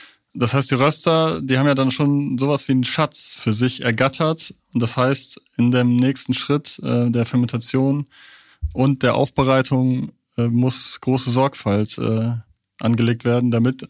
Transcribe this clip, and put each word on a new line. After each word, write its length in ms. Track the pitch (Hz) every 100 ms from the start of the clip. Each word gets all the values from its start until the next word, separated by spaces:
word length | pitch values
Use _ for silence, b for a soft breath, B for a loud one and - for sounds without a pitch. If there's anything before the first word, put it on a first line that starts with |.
| B B _
Das 200 | - 120
heißt, 180 | 139 135
die 40 | 131
Röster, 680 | 139 151 - 160 160 165
die 160 | 135 131
haben 100 | 143
ja 80 | 135
dann 160 | 131
schon 460 | 123 143 143 143 127
sowas 300 | 139 143 -
wie 40 |
einen 120 | 131 123
Schatz 500 | - 151 - - -
für 140 | -
sich 300 | 107 123 -
ergattert. 720 | 123 113 131 - 160 160 - - _
Und 80 | -
das 160 | 117 -
heißt, 440 | 127 135 - - _ -
in 120 | 120
dem 240 | 127 123 120
nächsten 380 | 127 131 -
Schritt, 460 | 127 - 147 147 -
äh, 260 | 131 120 120
der 140 | 120 117
Fermentation 840 | 127 120 120 - 131 135 143 143 B B B B B -
und 300 | - 135 135
der 120 | 123 -
Aufbereitung, 960 | 135 - 131 135 127 131 127 127 143 - _ -
äh, 100 | 117
muss 520 | 117 127 123 - -
große 280 | - 131 127
Sorgfalt, 680 | 120 135 - - 101 107 -
äh, 340 | 117 110 113 117 - _ _ -
angelegt 440 | 113 117 117 117
werden, 280 | 123 120 123
damit 360 | 117 120 131 -